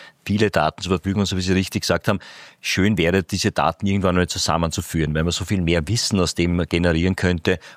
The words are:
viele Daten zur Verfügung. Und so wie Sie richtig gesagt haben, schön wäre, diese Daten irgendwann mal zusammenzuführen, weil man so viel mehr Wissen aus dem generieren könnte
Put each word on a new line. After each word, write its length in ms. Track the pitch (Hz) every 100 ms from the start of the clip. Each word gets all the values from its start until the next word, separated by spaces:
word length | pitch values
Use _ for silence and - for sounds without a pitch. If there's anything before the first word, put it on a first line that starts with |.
| - _
viele 260 | - 104 104
Daten 340 | - 78 -
zur 140 | 85 92
Verfügung. 240 | 98 98
Und 40 | 95
so 100 | 92
wie 60 |
Sie 100 | 90
richtig 300 | 95 95 104
gesagt 260 | - 85 -
haben, 120 | 98 - - - _
schön 360 | - - 98 107
wäre, 260 | 82 95
diese 280 | 87 98 107
Daten 340 | - 73 - 98
irgendwann 280 | 98 92 90
mal 120 | 87
zusammenzuführen, 840 | 98 - 80 85 - - 82 76 76
weil 80 |
man 80 | 85
so 120 | 82
viel 180 | 90 101
mehr 240 | 82 85 78
Wissen 320 | 117 - 101
aus 160 | 82 -
dem 280 | 87 87 82
generieren 460 | 85 87 82 90 92
könnte 420 | 92 87 - 87 -